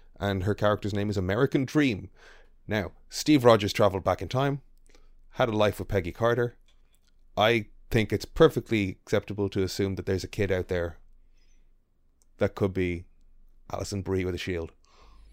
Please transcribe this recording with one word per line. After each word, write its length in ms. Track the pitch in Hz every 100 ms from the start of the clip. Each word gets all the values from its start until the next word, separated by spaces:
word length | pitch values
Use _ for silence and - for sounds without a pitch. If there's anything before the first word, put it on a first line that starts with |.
| - -
And 260 | 101 98
her 100 | 92
character's 400 | 101 104 101 104
name 160 | 101 104
is 80 | 104
American 480 | 92 104 139 151 131
Dream. 420 | 156 139 98 95 - - - - - -
Now, 260 | 107 87 - -
Steve 340 | - - 151
Rogers 300 | 120 113 104
traveled 300 | - 104 95
back 180 | 87 90
in 60 | 92
time, 340 | 127 139 139 - - - - - - -
had 180 | - 120
a 20 |
life 260 | 107 107 -
with 100 | 90
Peggy 240 | 101 87
Carter. 440 | - 117 120 120 - - - _ _ _ _ - -
I 300 | 107 117 104 - -
think 200 | 117 104
it's 140 | 104
perfectly 640 | - - 160 131 - 110 98 -
acceptable 480 | - 104 - 101 98
to 120 | 101
assume 340 | 92 - 98 92
that 100 | 90
there's 180 | 95
a 40 | -
kid 220 | - 98
out 180 | 92 87
there 280 | 90 85 82 - - _ _ _ - _ _ _ _ _ _ _ -
that 160 | 101
could 180 | - 101
be 320 | 92 90 85 85 - - - - - -
Alison 300 | 95 95 101
Brie 240 | 95 95
with 100 | 90
a 40 | 87
shield. 340 | - 87 82 - _ _ - - -